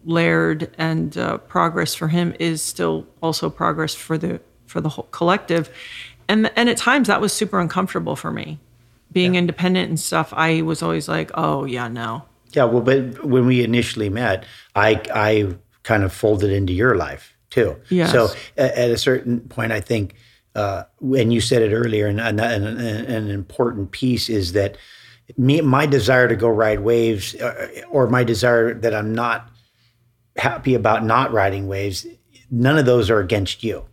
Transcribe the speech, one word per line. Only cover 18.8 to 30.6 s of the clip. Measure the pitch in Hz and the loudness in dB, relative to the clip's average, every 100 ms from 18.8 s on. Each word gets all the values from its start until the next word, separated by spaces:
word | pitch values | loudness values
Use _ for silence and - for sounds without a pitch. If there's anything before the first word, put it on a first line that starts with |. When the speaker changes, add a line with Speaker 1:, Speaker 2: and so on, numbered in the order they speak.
| 120 | 0
Speaker 2:
a | 113 | 0
certain | - 127 120 120 | 0 0 0 -4
point, | - - 113 | -6 -6 -4
I | 110 | -4
think, | - 117 98 - _ _ _ 107 | -2 -2 -4 -8 _ _ _ -6
uh, | 101 95 - _ | -4 -4 -10 _
and | 127 135 113 | -2 2 2
you | 117 | 2
said | 110 127 | 2 2
it | 110 | 2
earlier, | 110 120 107 104 | 2 0 0 0
and, | 101 | 0
and, | 117 104 | -2 0
and, | 117 110 101 | 0 -2 -4
and | 113 117 107 117 | -6 -6 -6 -6
an | 113 104 | -6 -4
important | 101 95 - 120 101 95 | -8 -10 -2 -2 -2 -8
piece | - 127 120 - | -4 -2 -2 -2
is | 110 90 | -2 -2
that | 95 98 - - - - - _ - | 0 -2 -4 -20 -20 -20 -20 _ 0
me, | 127 156 | 2 4
my | 156 131 151 | 4 2 4
desire | 139 101 127 123 | 2 4 4 4
to | 113 | 4
go | 117 | 2
ride | 110 110 104 | 4 2 2
waves, | 104 117 113 107 95 - | 2 2 2 0 -6 -8
uh, | 117 104 92 - - | -8 -8 -12 -12 -4
or | 143 123 | 0 2
my | 127 | 2
desire | 120 110 123 120 113 | 2 2 4 4 2
that | 113 113 104 | 0 -2 -2
I'm | 107 | -4
not | 113 120 113 - _ _ _ _ _ _ _ _ - | -2 -2 -4 -6 _ _ _ _ _ _ _ _ -2
happy | 131 - | -2 -2